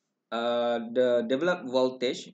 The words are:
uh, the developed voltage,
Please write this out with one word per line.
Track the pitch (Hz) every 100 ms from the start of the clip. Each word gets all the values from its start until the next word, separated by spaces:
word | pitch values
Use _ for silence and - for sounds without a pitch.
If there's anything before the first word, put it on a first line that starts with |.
| _ _ _
uh, | 117 120 120 120 117 117
the | 120 127 120 113
developed | 131 170 175 127
voltage, | 127 127 127 123 160 -